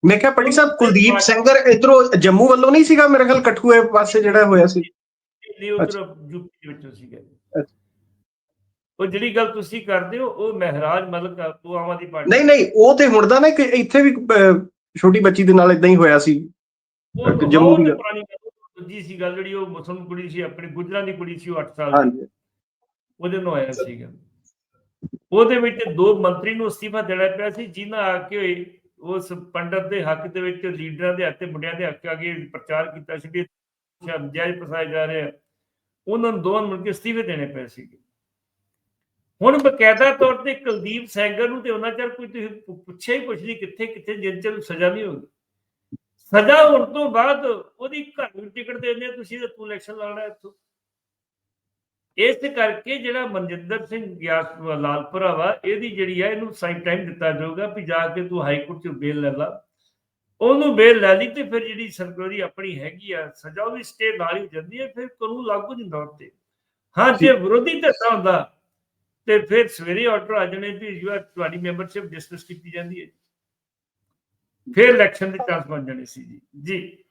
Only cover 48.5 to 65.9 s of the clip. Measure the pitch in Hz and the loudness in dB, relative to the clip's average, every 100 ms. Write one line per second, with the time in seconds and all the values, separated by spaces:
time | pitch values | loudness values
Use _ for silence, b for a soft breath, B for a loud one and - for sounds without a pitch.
48.5 | 220 226 240 247 233 247 247 202 240 240 | -18 -16 -10 -8 -8 -10 -16 -16 -14 -16
49.5 | 233 214 202 202 214 208 208 214 208 202 | _ -16 -16 -16 -14 -14 -12 -14 -16 -20
50.5 | 202 _ _ _ _ _ _ _ _ _ | _ _ _ _ _ _ _ _ _ _
51.5 | _ _ _ _ _ _ - 226 262 277 | _ _ _ _ _ _ -2 -2 0 -6
52.5 | 269 214 - 240 277 240 247 240 196 175 | -4 -4 -4 -10 -10 -8 -8 -8 -8 -10
53.5 | 175 175 220 220 226 208 170 165 160 160 | -12 -10 -12 -10 -14 -14 -14 -6 -4 -4
54.5 | - 160 151 147 147 143 185 190 160 175 | -12 -10 -6 -4 -6 -8 -4 -2 -2 -4
55.5 | 220 185 208 240 190 185 180 196 214 220 | -4 -6 -6 -8 -8 -6 -4 -4 -4 -10
56.5 | - 175 170 175 185 180 170 160 147 160 | -10 -10 -8 -6 -6 -6 -6 -4 -4 -8
57.5 | 165 208 208 165 165 165 185 180 175 143 | -8 -10 -10 -6 -4 -4 -6 -8 -6 -4
58.5 | 143 185 156 175 139 147 147 143 - - | -6 -6 -14 -14 -10 -8 -4 -6 -6 -8
59.5 | - _ _ _ _ _ _ _ _ 233 | -10 _ _ _ _ _ _ _ _ 0
60.5 | 285 294 220 226 226 196 190 240 285 226 | 2 2 4 6 6 4 2 0 -8 -8
61.5 | 226 226 214 226 - 180 175 185 202 180 | -8 -8 -12 -14 -14 -14 -12 -12 -10 -10
62.5 | - 190 156 147 175 202 170 151 _ 156 | -10 -14 -12 -16 -18 -14 -12 -12 _ -20
63.5 | 160 220 247 233 _ 220 214 165 185 190 | -10 -10 -10 -18 _ -6 -4 -6 -6 -10
64.5 | 160 165 233 262 240 247 _ 220 240 240 | -14 -16 -14 -14 -14 -18 _ -10 -10 -8
65.5 | 202 202 247 208 | -8 -8 -16 -14